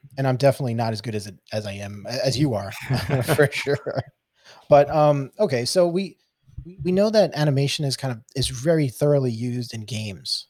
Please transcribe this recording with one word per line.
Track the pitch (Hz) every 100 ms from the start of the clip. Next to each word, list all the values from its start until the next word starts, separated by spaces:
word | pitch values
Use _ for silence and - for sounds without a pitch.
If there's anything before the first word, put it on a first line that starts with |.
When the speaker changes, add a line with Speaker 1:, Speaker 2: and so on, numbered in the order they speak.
| 139 -
Speaker 1:
and | 135
I'm | 127
definitely | 139 - 131 117
not | 113
as | 110
good | 123 107
as | 101
it, | 95 _
as | 107 104
I |
am, | 101 101 101 101
a-, | 127 135
as | 127
you | 147
are, | 104 98
<laughs> | - - 131 - 139
for | 120 147 143
Speaker 2:
<laughs> |
Speaker 1:
sure. | - - 143 - - - - _ _ - - -
But, | 147 143
um, | 156 147 143 135 -
okay, | 208 127 120
so | 185 175
we, | 170 190 - _ _ _ -
we, | 170 190
we | 151
know | 185 214
that | 220 170
animation | 147 151 135 143 - 143
is | 123
kind | 135
of, | 113 - 131
is | 120
very | 127 147 165 139
thoroughly | - 147 143 131
used | 113 123 123 117
in | 113 104
games, | 110 107 95 - - -